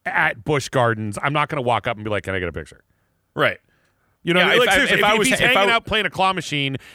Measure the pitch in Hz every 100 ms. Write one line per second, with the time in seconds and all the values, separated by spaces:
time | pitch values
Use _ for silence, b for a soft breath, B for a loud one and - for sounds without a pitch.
0 | - 185 160 131 127 147 - 139 117 110
1 | 107 101 143 147 147 151 120 113 123 107
2 | 107 101 92 95 87 78 73 - _ _
3 | _ _ _ - 135 90 _ _ _ _
4 | _ _ 165 170 170 185 240 190 233 202
5 | 208 220 190 196 240 262 240 233 - 214
6 | 190 - 190 185 - 147 139 135 B